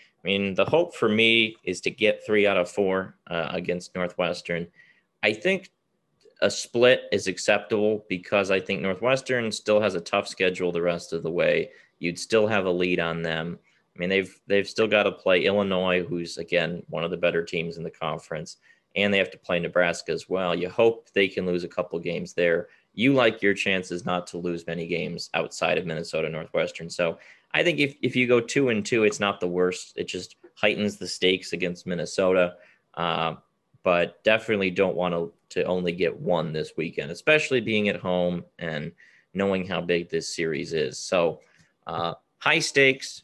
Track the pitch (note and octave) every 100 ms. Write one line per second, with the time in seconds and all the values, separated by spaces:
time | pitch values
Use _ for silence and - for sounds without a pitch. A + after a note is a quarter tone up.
0 | _ _ F2+ G2 G2 F#2 G2 D#3+ F3 -
1 | A2+ G#2+ A2+ A2+ A2 - - F2+ F#2 -
2 | G#2 G#2 - G#2+ G2+ F#2+ - - F#2+ F#2+
3 | F#2+ - - E2+ D2+ F2+ E2+ F2 - F#2
4 | F2 - E2+ F2 - E2+ E2+ _ - _
5 | _ _ A2 A2 F3+ F#3+ - _ _ _
6 | _ _ _ - G2+ - - A#2+ B2 C3
7 | - G2 F#2+ F#2 - G#2 - G#2+ G#2+ G#2
8 | - F2+ - G#2 F#2+ F#2+ F#2+ G2 F#2+ F#2
9 | A#2+ C3 - B2+ A2+ - - G#2+ G#2+ F#2
10 | - G2+ - - F#2 F2+ F2 E2+ F2 E2+
11 | - E2 E2 E2+ D#2 E2 D2+ - _ -
12 | F2 - - A2 G#2+ G#2 F#2 F2+ F#2 F2
13 | E2 E2+ E2 D#2+ E2+ F2+ _ _ _ -
14 | F2+ G2 F#2 - - G2+ F#2+ - A2 G#2+
15 | G2+ - F#2+ F#2 F2+ G2+ G2 F#2 F#2 F2+
16 | E2+ F2 E2+ - E2 E2+ E2 F2 - D#2+
17 | E2+ F2 F2 E2 E2+ F2 E2 D#2+ E2 -
18 | D#2+ D#2+ - D#2 F2 - _ _ _ F#2+
19 | G2+ G2 F#2 - - F2 E2+ F2 F2 E2+
20 | - E2 - F#2 F2+ F2 F2 - A#2 A2+
21 | - G2+ G2 - F#2 F2+ F2 - F2 E2+
22 | E2+ E2+ F2 - F2 E2 - _ _ G2
23 | C3 C3 A#2 A2 G2+ G2 G#2 F#2+ F2+ F2
24 | F2+ F2+ - F2 F2 E2+ E2+ E2+ E2+ E2+
25 | E2+ E2+ - E2+ D#2+ - E2+ E2+ E2+ D#2+
26 | E2 D#2+ D#2 D#2 E2 E2+ F2 - E2 -
27 | E2+ E2 - - _ D#3+ E3 D3 C#3 -
28 | B2 B2+ A#2+ B2 A#2 C#3+ C3 G#2+ G2+ A#2
29 | G#2 G2+ G2+ G2 F2+ F2+ F2+ F2+ - -
30 | F2+ F#2 - _ - - G#2+ G#2 G#2 -
31 | F2+ - F#2 F#2 - F2 F2+ F2 F2+ F2
32 | F2 - F#2 F#2 F2 - - _ _ -
33 | E2+ E2 D#2+ - _ _ _ _ F#2 F2
34 | E2+ - G#2+ A2 - G#2 F#2 F2+ F#2 -
35 | F2+ E2+ E2 - - F#2 D2+ F#2 F2 F2
36 | E2+ - D#2 E2+ D#2+ D#2 D#2 - D#2+ -
37 | D2 E2+ - D#3 D3 B2+ A2+ G#2+ G2+ F2+
38 | F#2+ F2+ F2 F2 - - E2+ D2+ D#2+ -
39 | _ _ _ F#2 G2 F#2+ F#2 E2+ F2 F2
40 | E2+ E2 - - D#2+ C#2+ C#2+ D#2+ C2 -
41 | - F#2 E2+ D2+ _ _ _ _ - E2
42 | E2+ - _ _ D3 D#3+ - C#3+ C3+ C3+
43 | - -